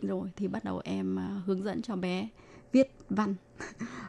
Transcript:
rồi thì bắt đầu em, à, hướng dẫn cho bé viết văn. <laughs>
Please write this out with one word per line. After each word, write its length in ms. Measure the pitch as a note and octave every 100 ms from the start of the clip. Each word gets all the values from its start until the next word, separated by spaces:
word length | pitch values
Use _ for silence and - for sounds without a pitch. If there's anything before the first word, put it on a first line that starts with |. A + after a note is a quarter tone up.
| G3
rồi 220 | F#3+ F#3+ E3+
thì 120 | G3
bắt 160 | F#3+
đầu 180 | G3 F#3
em, 360 | - F#3+ F#3+ F#3+
à, 220 | F#3 G3+ F#3
hướng 180 | F#3+
dẫn 180 | G3+ F3
cho 140 | A#3 F#3+
bé 320 | F3+ F#3 A3 - - - -
viết 200 | B3+ C4+ - -
văn. 260 | G3 G#3 F#3+ - -
<laughs> 160 | - - A#3 -